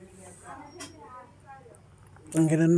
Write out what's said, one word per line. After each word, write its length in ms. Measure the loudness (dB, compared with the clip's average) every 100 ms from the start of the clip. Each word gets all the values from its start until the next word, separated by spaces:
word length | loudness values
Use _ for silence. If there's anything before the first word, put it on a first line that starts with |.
| -20 -20 -20 -18 -16 -16 -16 -18 -18 -18 -20 -18 -20 -20 -20 -20 -20 -20 -20 -20 -20 -20 -4 0
এখানে 240 | 2 4 6